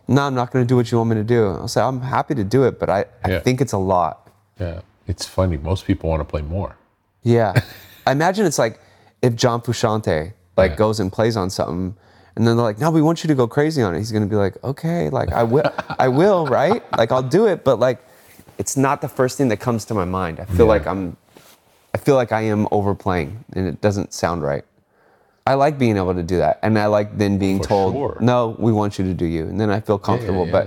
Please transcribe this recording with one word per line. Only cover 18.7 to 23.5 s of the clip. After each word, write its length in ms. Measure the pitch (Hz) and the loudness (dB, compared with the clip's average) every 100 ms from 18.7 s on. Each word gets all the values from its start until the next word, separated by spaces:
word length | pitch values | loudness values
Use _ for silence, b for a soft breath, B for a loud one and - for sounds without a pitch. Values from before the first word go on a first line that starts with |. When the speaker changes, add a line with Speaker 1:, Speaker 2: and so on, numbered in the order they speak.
| 135 | 0
Speaker 1:
not 240 | 135 143 | 0 0
the 60 | 139 | -4
first 300 | - 131 - | 0 0 2
thing 120 | 131 | 0
that 80 | 104 | 0
comes 260 | 123 117 - | -2 -4 -2
to 80 | |
my 120 | 107 90 | -2 -2
mind." 340 | 92 87 78 | -2 -4 -8
I 60 | 87 | -4
feel 200 | 90 92 | 4 4
Speaker 2:
Yeah. 60 | 101 | 4
Speaker 1:
like 120 | 78 | 0
I'm, 300 | 95 87 - _ B B B _ _ _ | -4 -6 -10 _ B B B _ _ _
I 40 | - | -4
feel 160 | - 131 | 2 2
like 160 | 117 | 2
I 100 | 110 | 0
am 260 | 110 104 104 | 0 0 0
overplaying, 720 | 104 101 95 98 90 71 110 - | 0 0 -2 -2 -2 -2 -10 -10